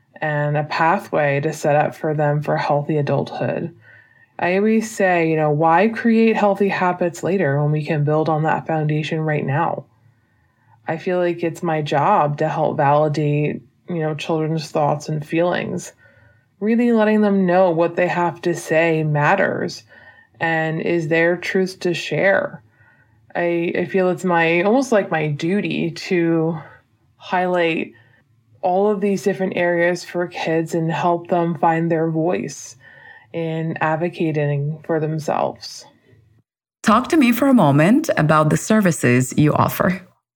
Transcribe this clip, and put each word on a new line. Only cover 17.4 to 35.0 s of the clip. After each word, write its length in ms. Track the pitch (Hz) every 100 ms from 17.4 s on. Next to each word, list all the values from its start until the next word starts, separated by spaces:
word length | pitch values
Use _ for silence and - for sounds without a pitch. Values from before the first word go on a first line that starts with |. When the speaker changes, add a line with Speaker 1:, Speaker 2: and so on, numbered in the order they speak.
| 185
Speaker 1:
know 240 | 180 185
what 260 | 165 170 170
they 120 | 175
have 320 | 175 175 -
to 120 | 175
say 500 | 165 - 160 170 160
matters 800 | 156 147 147 190 - - 180 - - - - - _ -
and 400 | 165 160 160 160
is 280 | - 170 156
their 280 | 165 170 180
truth 420 | - 190 185 -
to 140 | 175
share. 680 | 160 - 151 190 190 - - _ _ _ _ _ _ _ -
I, 360 | 175 170 170 -
I 60 |
feel 240 | 180 190 185
it's 160 | 180
my, 380 | 185 170 165 175
almost 280 | 180 254 269
like 200 | 214 -
my 180 | 160 151
duty 600 | 147 165 202 170 151 165
to 680 | 151 - 180 165 165 160 160 - - _ _ _ _
highlight 760 | - 185 180 180 165 160 - - _ _ _ _ _ _
all 280 | 185 185 208
of 100 | 202
these 220 | 202 190
different 340 | 202 190 190 -
areas 460 | 175 170 175 175
for 240 | - 175 175
kids 480 | - - 165 160
and 160 | 170 165
help 380 | 156 175 170 170
them 300 | 175 170 147
find 320 | 170 165 165
their 200 | 165 165
voice 640 | 160 165 196 151 - - - - - - - _
in 440 | 170 165 160 160 -
advocating 1000 | 156 156 175 175 160 151 147 143 147 156 -
for 120 |
themselves. 840 | 160